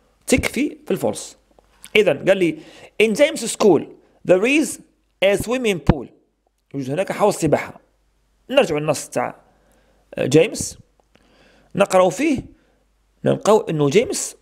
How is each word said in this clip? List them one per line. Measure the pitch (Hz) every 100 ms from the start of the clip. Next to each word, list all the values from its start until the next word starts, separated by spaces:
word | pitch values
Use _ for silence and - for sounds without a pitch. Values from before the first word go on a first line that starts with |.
| _ _ -
تيك | - -
في، | 226 294 - -
في |
الفولس. | 190 110 104 - - _ _ _ _ - 214
إذا | 202
قال | 135 143 196
لي | 170 - - - - -
in | 220 214
James | 294 330
school | 226 - 208 135 - - _ _ -
there | 185
is | 233 294 240 - _ _ _ - 190
a | 196
swimming | 214 254 233 175 -
pool، | 143 107 _ _ _ _ _ _
يوجد | 139 127
هناك | 160 196
حوض | - 202
سباحة. | - 160 131 - - _ _ _ _ _ _ -
نرجع | 269 185 147
للنص | 151 139 -
تاع | 131 120 - _ _ _ _ _ _ _ -
جيمس | 127 147 208 - - - _ _ _ _ _ _ _ _ _ 185
نقرأ | 196 185 185
فيه، | - 311 254 - _ _ _ _ _ _ _ 131
نلقاو | 135 - 214
إنه | - 156 143
جيمس | 180 311 311 - -